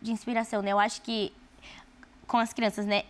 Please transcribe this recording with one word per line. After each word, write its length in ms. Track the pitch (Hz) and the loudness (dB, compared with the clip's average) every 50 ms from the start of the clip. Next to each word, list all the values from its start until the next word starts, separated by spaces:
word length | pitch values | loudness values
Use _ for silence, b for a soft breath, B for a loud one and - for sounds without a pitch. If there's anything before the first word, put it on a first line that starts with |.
de 100 | - 226 | -4 -4
inspiração, 480 | 226 214 - - 247 226 226 - - 208 | -4 -4 -4 -2 -2 -2 -2 0 -2 -2
né? 100 | 196 202 | 0 2
Eu 80 | 202 202 | 4 4
acho 220 | 202 233 - - | 4 2 0 -4
que 320 | - - 233 214 202 - - - - - - B B B B B B - - - - - - - - | -6 -4 -2 -2 -2 -2 -4 -10 -20 -20 -20 B B B B B B -20 -20 -20 -20 -20 -20 -18 -4
com 100 | - - | 0 0
as 160 | 240 226 226 | 2 2 0
crianças, 320 | - - 233 208 196 - 208 | 0 0 0 0 0 0 0
né? 200 | 208 202 202 - | 2 2 0 0